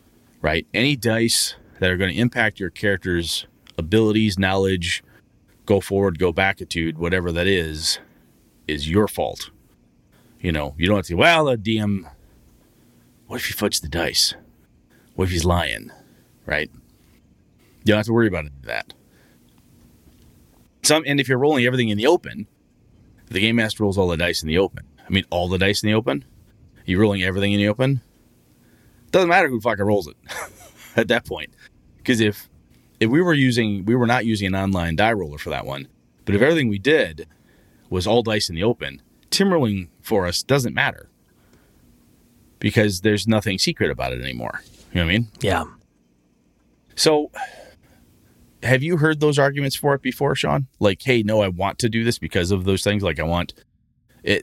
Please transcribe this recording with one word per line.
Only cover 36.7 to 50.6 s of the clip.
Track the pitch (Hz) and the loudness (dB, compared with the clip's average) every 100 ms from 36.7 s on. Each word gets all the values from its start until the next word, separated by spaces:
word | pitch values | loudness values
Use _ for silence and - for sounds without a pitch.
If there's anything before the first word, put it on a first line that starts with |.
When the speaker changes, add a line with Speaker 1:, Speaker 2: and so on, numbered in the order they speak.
| 101 | 0
Speaker 1:
did | 120 156 92 78 80 _ _ _ _ _ - | 2 2 2 -6 -16 _ _ _ _ _ -6
was | 92 98 | -4 2
all | 117 | 2
dice | 110 107 - | 2 -2 -2
in | 82 | -2
the | |
open, | 107 120 69 69 _ _ - | -2 -2 -6 -12 _ _ -6
Tim | - 196 | 0 2
rolling | 175 117 98 90 _ | 2 0 -2 -6 _
for | - 104 87 | -2 0 0
us | - | -4
doesn't | - 139 120 | 0 0 0
matter | - 139 - - _ _ _ _ _ _ _ _ _ _ _ _ _ _ - | -2 -2 -4 -16 _ _ _ _ _ _ _ _ _ _ _ _ _ _ -4
because | 107 117 107 92 | 0 2 2 2
there's | 107 107 104 | 0 0 2
nothing | 107 101 92 | 0 0 -2
secret | - 165 90 | -2 -2 -2
about | 62 64 | -2 -6
it | 64 | -6
anymore. | 65 60 58 - - - - | -8 -8 -8 -10 -16 -20 -6
You | 90 | 0
know | 82 | 2
what | |
I | 104 | 2
mean? | 113 - | 0 -4
Speaker 2:
Yeah. | 101 - - - _ _ _ _ _ _ _ _ _ _ _ - | -2 -2 -4 -14 _ _ _ _ _ _ _ _ _ _ _ -2
Speaker 1:
So, | 160 151 151 - - - - - _ _ _ _ _ _ _ - | 2 2 -2 -10 -14 -16 -20 -20 _ _ _ _ _ _ _ -6
have | 110 127 | 0 0
you | 156 175 | 2 0
heard | 156 151 | 0 2
those | 151 143 | 2 2
arguments | 139 143 135 - | 0 0 -4 -2
for | 147 139 | 0 0
it | |
before, | 127 - 143 143 | -2 -2 -2 -2
Sean? | - 147 | -2 -2